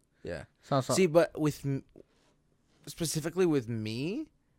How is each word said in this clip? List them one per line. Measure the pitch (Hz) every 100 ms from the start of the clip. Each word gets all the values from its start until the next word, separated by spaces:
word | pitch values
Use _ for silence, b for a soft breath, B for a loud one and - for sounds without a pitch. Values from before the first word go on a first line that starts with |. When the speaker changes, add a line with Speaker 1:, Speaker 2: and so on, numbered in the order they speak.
| _ _
Speaker 1:
Yeah. | - 80 - _
Speaker 2:
So, | - 139
so | 127
Speaker 1:
See, | 131
but | 185 160 - -
with | 151 -
m-, | 139 139 - - - _ _ _ _ _ _ _ -
specifically | - 165 156 156 165
with | 180 143 110
me | 113 107 117 156 254 320 _ _